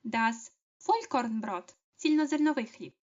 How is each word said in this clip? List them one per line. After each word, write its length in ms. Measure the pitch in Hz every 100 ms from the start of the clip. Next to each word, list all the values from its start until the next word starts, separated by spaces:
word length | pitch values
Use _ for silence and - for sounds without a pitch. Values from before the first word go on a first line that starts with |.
Das 480 | 233 226 226 233 - _ _ _ -
Vollkornbrot, 880 | 453 - 262 233 220 220 180 - _ _ _
цільнозерновий 680 | 311 302 302 302 302 277 226
хліб. 300 | - 190 _